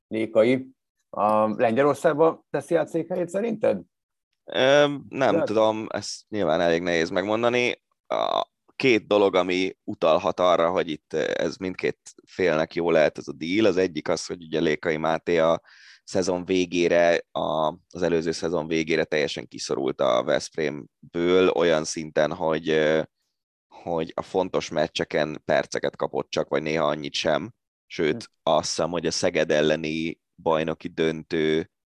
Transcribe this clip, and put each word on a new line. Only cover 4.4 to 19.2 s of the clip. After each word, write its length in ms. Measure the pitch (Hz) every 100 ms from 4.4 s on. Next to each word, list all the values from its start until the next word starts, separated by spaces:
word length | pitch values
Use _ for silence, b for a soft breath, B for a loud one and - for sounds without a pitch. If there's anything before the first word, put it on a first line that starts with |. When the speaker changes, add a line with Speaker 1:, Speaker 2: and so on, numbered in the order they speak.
Speaker 2:
Öm, 600 | - - 131 147 147 143 -
nem 280 | 127 127 101
Speaker 1:
De- 80 |
Speaker 2:
tudom, 420 | 127 107 110 110 110
ezt 380 | - - - -
nyilván 320 | 107 87 82
elég 220 | 85 82
nehéz 280 | 90 85 85
megmondani. 720 | 92 98 110 120 123 123 - _ _ -
A 440 | 55 53 50 - _ _ -
két 300 | 135 110 -
dolog, 280 | 104 98
ami 420 | 90 90 90 92 -
utalhat 560 | - 107 85 80 92 -
arra, 300 | 90 82 82
hogy 180 | 90 82
itt, 240 | 76 _
ez 440 | 80 64 - 82 76
mindkét 420 | 92 90 69 - - - -
félnek 480 | - 90 78 82
jó 160 | 85 85
lehet 280 | 80 73 -
ez 100 | -
a 40 |
deal. 320 | 69 80 98
Az 120 | 110 90
egyik 320 | 92 76 -
az, 180 | 82 -
hogy 160 | 90
ugye 180 | 82 80
Lékai 360 | 82 76 87 78
Máté 420 | 80 80 - 85
a 220 | 80 82 b b b b
szezon 400 | - 101 92 90
végére, 800 | 87 92 90 87 85 87 85 85 -
a, 360 | - 82 80 78 90 _
az 120 | 85
előző 280 | 85 85 82
szezon 360 | 80 82 85 80
végére 380 | 82 80 78
teljesen 440 | 80 76